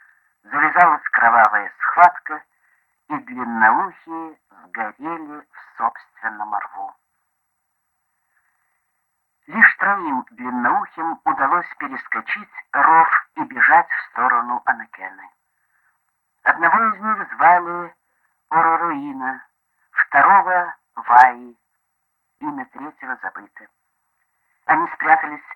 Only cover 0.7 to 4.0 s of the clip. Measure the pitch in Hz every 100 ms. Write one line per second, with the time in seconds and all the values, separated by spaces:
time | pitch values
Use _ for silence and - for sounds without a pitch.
0.7 | 175 170 147 - - 117 117 110 104 98
1.7 | - - - 175 - - 151 - _ _
2.7 | _ _ _ _ - 123 127 117 - 110
3.7 | 110 190 -